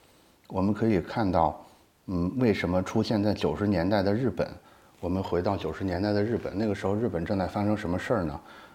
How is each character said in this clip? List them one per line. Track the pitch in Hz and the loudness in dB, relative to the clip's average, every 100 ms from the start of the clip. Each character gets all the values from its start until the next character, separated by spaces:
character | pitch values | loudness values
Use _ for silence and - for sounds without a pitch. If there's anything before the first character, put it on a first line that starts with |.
| - _ _ _ - | -20 _ _ _ -8
我 | 98 | -2
们 | 95 | 0
可 | 104 113 | 2 2
以 | 98 | 2
看 | 82 - 104 | 0 -2 2
到， | 90 78 - - - _ _ - | 4 4 2 -10 -20 _ _ -4
嗯， | 90 90 127 | -2 0 2
为 | 123 | 2
什 | 98 87 | 2 2
么 | 90 | 0
出 | 92 113 | 0 0
现 | 107 110 | 0 2
在 | 104 | 0
九 | 98 82 76 | 0 0 0
十 | 104 | 2
年 | 95 85 | 2 2
代 | 104 | 2
的 | 95 | 2
日 | 104 131 | 0 0
本。 | 90 - - - - - - | -2 -4 -6 -18 -20 -20 -10
我 | 90 | -4
们 | 92 | -2
回 | 95 87 | 0 0
到 | 92 98 | 0 -2
九 | - | -4
十 | 95 | -6
年 | 95 87 | -4 -2
代 | 104 | 0
的 | 104 | 0
日 | 104 107 | 0 -2
本， | - 95 | -4 -2
那 | 110 | -2
个 | |
时 | 98 95 | 0 0
候 | 104 | 0
日 | 117 | -2
本 | 90 | -2
正 | 85 98 | -2 -2
在 | 92 | -2
发 | 107 | 0
生 | 104 107 | 0 0
什 | - | -2
么 | 90 | -4
事 | - 117 | 0 0
儿 | |
呢？ | 82 71 - - - | -2 -6 -12 -20 -20